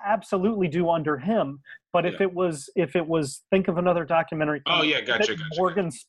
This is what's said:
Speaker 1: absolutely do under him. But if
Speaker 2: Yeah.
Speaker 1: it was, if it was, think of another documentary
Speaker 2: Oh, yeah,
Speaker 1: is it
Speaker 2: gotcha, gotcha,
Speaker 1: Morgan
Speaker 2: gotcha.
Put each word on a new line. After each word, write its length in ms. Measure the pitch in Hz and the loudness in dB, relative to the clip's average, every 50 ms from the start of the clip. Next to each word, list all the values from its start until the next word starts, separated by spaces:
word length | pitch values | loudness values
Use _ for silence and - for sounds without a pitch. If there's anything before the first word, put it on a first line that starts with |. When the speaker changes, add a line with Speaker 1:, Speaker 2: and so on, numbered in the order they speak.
| 220 | -2
Speaker 1:
absolutely 640 | 202 220 214 - - - 190 180 214 226 202 185 | -2 -2 -2 -2 -2 -2 0 0 0 0 0 -2
do 240 | 170 143 175 175 165 | 0 0 0 0 2
under 260 | 170 165 156 147 151 | 0 0 0 -2 -2
him. 280 | 131 131 185 226 214 156 139 139 143 - - - - _ _ - | -2 -2 0 0 0 0 -2 -4 -10 -16 -20 -20 -20 _ _ 0
But 140 | 175 165 | 0 0
if 80 | 180 - | 0 0
Speaker 2:
Yeah. 80 | - 196 190 | 0 -2 0
Speaker 1:
it 60 | 185 | 0
was, 360 | 175 185 175 160 143 139 - - | 0 0 0 -2 -4 -8 -4 -2
if 220 | 190 175 147 - | -2 0 0 0
it 100 | 180 165 | -2 0
was, 360 | 156 165 165 147 139 - - - _ | 0 0 0 0 -2 -6 -10 -4 _
think 180 | - 190 185 202 | 0 2 2 0
of 80 | 170 | 0
another 300 | 165 175 180 175 170 165 | 0 2 2 2 2 0
documentary 560 | 143 170 165 160 - 170 156 156 151 151 143 143 | 2 2 0 0 0 -2 -2 0 0 -2 -2 -2
Speaker 2:
Oh, 160 | 147 170 170 156 | 0 2 2 2
yeah, 140 | 151 147 | 2 2
Speaker 1:
is 60 | 131 110 | 0 0
it 40 | |
Speaker 2:
gotcha, 300 | 120 120 - 208 220 214 | 0 2 2 2 0 0
gotcha, 80 | 175 160 156 156 165 | -4 -6 -6 -2 0
Speaker 1:
Morgan 260 | 185 180 170 202 190 | 0 0 2 0 -2
Speaker 2:
gotcha. 120 | 165 - - - | -2 -4 -8 -6